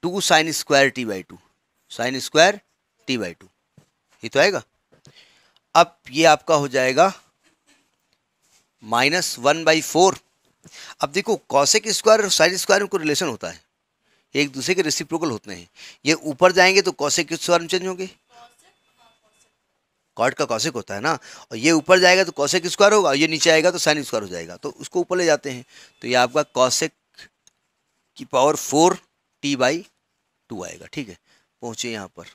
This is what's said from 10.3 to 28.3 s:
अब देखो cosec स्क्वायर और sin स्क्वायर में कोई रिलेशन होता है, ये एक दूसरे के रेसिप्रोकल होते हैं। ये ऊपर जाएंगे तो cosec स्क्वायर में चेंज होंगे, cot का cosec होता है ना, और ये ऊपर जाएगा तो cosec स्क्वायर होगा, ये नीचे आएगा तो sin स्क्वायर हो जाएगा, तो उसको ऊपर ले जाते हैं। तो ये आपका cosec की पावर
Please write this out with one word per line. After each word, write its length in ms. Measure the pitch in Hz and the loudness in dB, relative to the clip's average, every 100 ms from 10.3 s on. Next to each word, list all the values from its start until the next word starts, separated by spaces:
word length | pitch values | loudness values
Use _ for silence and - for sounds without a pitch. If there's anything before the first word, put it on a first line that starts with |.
| _ _ _ - - - - | _ _ _ -20 -20 -20 -8
अब 100 | 143 | -6
देखो 280 | 151 - 208 _ | -4 -4 -4 _
cosec 340 | 131 143 220 220 | 0 2 0 -2
स्क्वायर 320 | 196 214 220 | -2 4 4
और 80 | 202 | 2
sin 260 | - 160 185 | 2 2 0
स्क्वायर 240 | - 196 | 0 0
में 80 | 202 | 0
कोई 100 | 196 | -4
रिलेशन 280 | 156 147 170 | -2 -2 -4
होता 220 | 110 87 | -6 -12
है, 120 | 82 _ _ _ _ _ _ _ 135 | -14 _ _ _ _ _ _ _ -4
ये 60 | |
एक 100 | 147 | -4
दूसरे 240 | 131 127 185 | -4 -4 -2
के 60 | |
रेसिप्रोकल 480 | 160 143 147 160 160 | -2 -4 -6 -6 -4
होते 220 | 107 - | -6 -10
हैं। 140 | 90 87 _ - - 135 | -18 -18 _ -20 -10 -2
ये 80 | |
ऊपर 380 | 156 147 135 180 | -2 -4 2 2
जाएंगे 300 | 180 185 190 | 4 4 4
तो 100 | 185 | 0
cosec 400 | 156 143 160 151 | -2 -4 -2 -4
स्क्वायर 280 | 160 - 170 | -6 0 0
में 60 | 165 | 0
चेंज 180 | 185 185 | -6 -6
होंगे, 220 | 185 190 _ _ 240 240 _ 339 _ _ _ 240 220 214 214 _ _ _ _ _ _ _ - | -10 -12 _ _ -20 -20 _ _ _ _ _ _ _ _ _ _ _ _ _ _ _ _ -2
cot 160 | 120 | -2
का 120 | 139 143 | -2 -4
cosec 280 | 113 135 123 | -2 -4 -6
होता 200 | 98 98 | -10 -8
है 60 | |
ना, 120 | 131 151 - - - | -4 -6 -8 -20 -16
और 60 | 113 | -2
ये 140 | 135 | 2
ऊपर 260 | 165 147 185 | 2 4 4
जाएगा 240 | 180 185 | 6 4
तो 80 | 180 160 | 0 -2
cosec 280 | 143 185 175 | -2 -2 -4
स्क्वायर 260 | - 208 | 2 4
होगा, 200 | 214 175 | 4 2
ये 140 | 139 156 | 2 0
नीचे 220 | 156 170 | 0 4
आएगा 200 | 160 165 | 4 4
तो 80 | 165 | 0
sin 240 | - 151 | -2 -2
स्क्वायर 200 | 131 113 | -2 -6
हो 60 | 101 | -6
जाएगा, 260 | 87 82 87 | -12 -12 -14
तो 120 | 156 | -14
उसको 280 | - 139 185 | -14 -8 -6
ऊपर 180 | 175 180 | -4 -2
ले 80 | 170 | 0
जाते 260 | 147 143 | 0 -2
हैं। 120 | 127 123 - - _ | -12 -16 -20 -20 _
तो 60 | 120 | -2
ये 60 | 123 | 0
आपका 280 | 123 139 147 | 0 -4 -6
cosec 380 | - 127 - 160 _ _ _ - _ _ _ _ _ _ _ _ - | 0 0 0 -6 _ _ _ -20 _ _ _ _ _ _ _ _ -20
की 80 | |
पावर 300 | 131 | -6